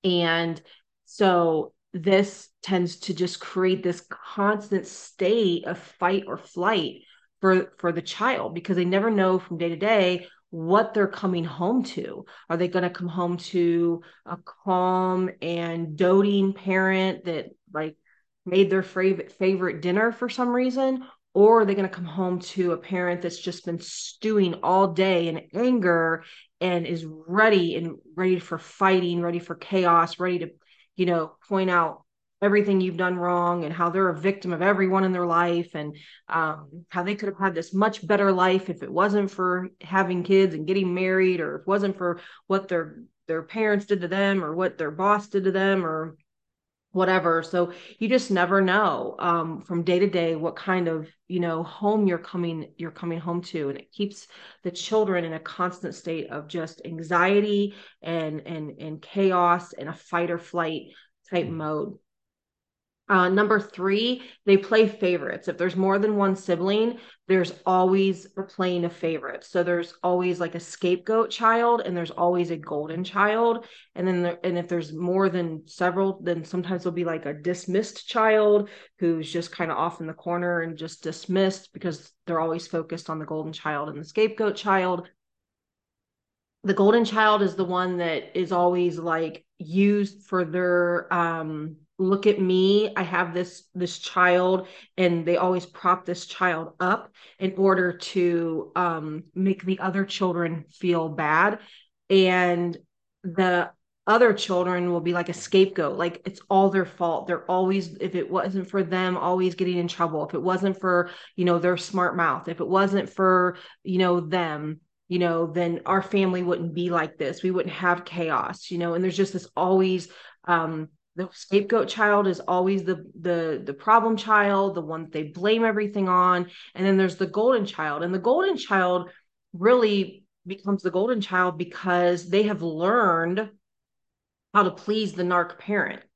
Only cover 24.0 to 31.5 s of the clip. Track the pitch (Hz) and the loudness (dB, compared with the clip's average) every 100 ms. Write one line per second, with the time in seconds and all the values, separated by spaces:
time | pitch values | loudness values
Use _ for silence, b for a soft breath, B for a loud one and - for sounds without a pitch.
24 | - - 220 214 185 165 - 185 190 165 | -14 -6 0 2 2 0 2 4 4 2
25 | 190 180 165 160 - 202 247 247 180 165 | 2 2 0 -6 -8 -2 0 2 2 2
26 | 165 165 B B B _ 180 175 170 165 | 2 -2 B B B _ -2 -2 -2 -6
27 | 160 156 160 190 220 196 170 170 170 - | -8 -14 -4 4 6 6 2 -2 -6 -10
28 | - 160 185 180 - 165 - - 190 185 | -14 -2 0 0 -2 -10 -12 0 2 4
29 | 175 175 175 170 175 170 - 190 175 170 | 2 -2 -2 -4 -8 -14 -2 0 4 4
30 | 170 - 180 175 165 - b b b - | 4 -2 -4 -4 -6 -12 b b b -2
31 | 175 170 160 _ _ | 0 0 -2 _ _